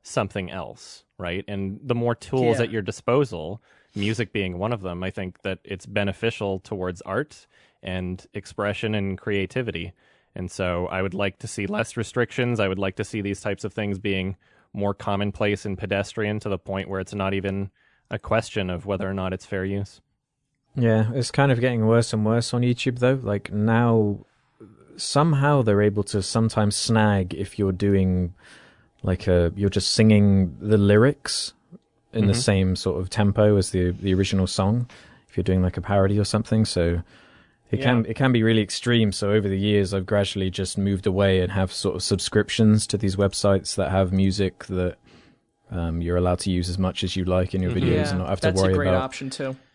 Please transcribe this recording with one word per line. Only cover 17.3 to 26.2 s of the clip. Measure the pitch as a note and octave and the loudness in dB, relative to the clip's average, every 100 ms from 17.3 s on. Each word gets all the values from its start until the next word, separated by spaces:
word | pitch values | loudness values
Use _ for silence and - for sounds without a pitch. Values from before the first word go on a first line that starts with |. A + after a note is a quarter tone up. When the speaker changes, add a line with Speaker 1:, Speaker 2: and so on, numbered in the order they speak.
Speaker 1:
even | G2 G2 G2 G2 _ _ _ _ | -2 -4 -4 -8 _ _ _ _
a | G#2+ | -10
question | - A2 - G#2+ F#2 | -2 -2 -2 -6 -4
of | F2+ | -6
whether | G2 F#2+ G2 | -4 -4 -4
or | |
not | G2 F#2 | -4 -4
it's | F#2 - | -6 -6
fair | G2 | -6
use. | F#2+ G2 G2 - _ _ _ _ _ _ _ | -4 -4 -6 -14 _ _ _ _ _ _ _
Speaker 3:
Yeah, | C#3 A#2 A2 A2 | 0 2 4 2
it's | C3 A#2 | 0 -2
kind | - C#3 | 2 2
of | A#2 | 4
getting | B2+ A#2+ A2 | 2 2 4
worse | A#2 A#2 | 4 2
and | A2 G#2+ | 0 2
worse | A#2 A#2 | 0 0
on | A#2+ | 0
YouTube, | B2 B2 C3 B2 | 0 0 -2 0
though. | B2 C3+ | 0 0
Like, | A2 G#2 - | -2 -4 -4
now, | G#2 G#2+ A2+ A#2+ A2+ G#2 G2+ - _ _ _ G#2 _ _ - | 0 2 4 4 4 2 -2 -10 _ _ _ -20 _ _ -12
somehow | - C#3 E3 C#3+ C#3 C#3+ | -2 2 2 2 4 4
they're | A2+ G2+ | 4 4
able | G#2 G2+ | 4 0
to | G2+ G#2 | -2 -4